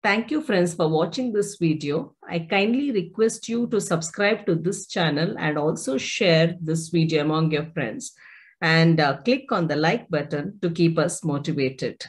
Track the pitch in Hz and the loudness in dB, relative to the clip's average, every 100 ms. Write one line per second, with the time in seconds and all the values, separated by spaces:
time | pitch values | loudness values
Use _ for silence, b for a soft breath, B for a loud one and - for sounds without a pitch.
0 | 208 208 226 302 302 196 175 165 160 160 | 2 0 0 -4 0 2 2 2 0 2
1 | 165 262 254 208 196 - 165 151 143 147 | 0 -2 -2 -2 -2 0 0 0 -2 -4
2 | - _ - 175 165 196 208 247 285 214 | -6 _ -8 -8 -2 0 2 0 0 -2
3 | 170 - 226 220 - 233 233 208 175 165 | -4 0 0 0 -6 -4 0 -2 0 -2
4 | 160 - 202 214 - 165 165 202 - 202 | -4 0 0 0 0 0 0 -4 -6 -2
5 | 165 147 175 220 151 151 151 160 - 262 | 0 0 -2 -2 -2 0 0 -2 -4 -4
6 | - - 202 160 170 175 160 160 - 170 | -4 0 4 4 4 0 -4 -4 0 2
7 | 160 156 147 156 160 151 156 - 120 - | 2 2 2 2 2 0 -4 -6 -6 -6
8 | - B B B B B 165 160 165 160 | -12 B B B B B 2 6 6 6
9 | 147 135 - 277 - 208 165 147 156 240 | 2 0 0 0 0 -2 0 2 0 0
10 | - 151 135 147 170 - 180 170 170 165 | -2 -4 -4 -6 -6 -6 -6 2 2 2
11 | 160 - 160 143 151 143 131 131 123 - | -2 -2 -4 -4 -4 -2 -2 -2 -8 -8